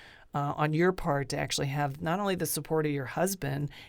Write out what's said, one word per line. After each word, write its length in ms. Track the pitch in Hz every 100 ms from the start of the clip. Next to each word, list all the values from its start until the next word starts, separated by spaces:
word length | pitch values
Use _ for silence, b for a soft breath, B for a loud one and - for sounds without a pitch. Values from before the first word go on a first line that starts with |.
| B B B
uh, 180 | 147 143 151
on 180 | 151
your 180 | 156 180
part 360 | 180 165 143 143
to 80 | 143
actually 300 | 147 - 139
have 340 | 143 143 143
not 180 | 165 185
only 140 | 202
the 100 | 185 160
support 380 | - 147 160
of 80 | 151
your 140 | 143 123
husband 640 | - 185 196 139 139 143 B